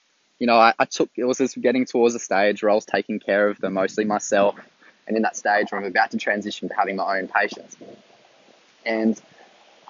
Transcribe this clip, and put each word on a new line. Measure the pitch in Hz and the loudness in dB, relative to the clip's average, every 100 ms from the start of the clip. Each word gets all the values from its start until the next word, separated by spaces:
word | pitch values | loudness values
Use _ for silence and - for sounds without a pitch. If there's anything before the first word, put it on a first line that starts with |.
| _ _ _ - | _ _ _ -4
you | 120 | 2
know, | 117 | 6
I, | 113 - | 6 4
I | |
took, | 131 - 151 - | -2 -2 -4 -2
it | |
was | 123 131 | -2 0
just | 127 123 | -2 0
getting | 120 127 | 0 0
towards | 127 127 120 | 0 2 2
a | 117 | 2
stage | - 95 104 101 | -2 0 2 2
where | 107 | 2
I | |
was | 107 | 2
taking | - 101 - 107 | 0 -4 -2 -6
care | - 101 104 | 0 2 2
of | 98 | 0
them, | 95 | -4
mostly | 95 95 - | -2 -2 -2
myself, | 107 104 - 101 101 - - _ - _ - | -2 -2 0 2 2 0 -12 _ -20 _ -4
and | 110 | -2
in | |
that | 104 - | -2 -2
stage | 107 104 104 | 0 0 0
where | 101 | -4
I'm | 101 | -4
about | 110 113 | -2 -2
to | 113 | -2
transition | 117 104 101 - 92 | -4 -4 -4 -8 -6
to | |
having | - 98 95 | -4 -2 -2
my | 90 95 | -4 -4
own | 92 | -2
patients. | 110 104 - - - - - _ _ _ _ _ _ _ _ | -2 -2 -6 -18 -20 -20 -20 _ _ _ _ _ _ _ _
And | 117 110 113 107 _ - - _ _ _ | -6 -2 0 -2 _ -20 -20 _ _ _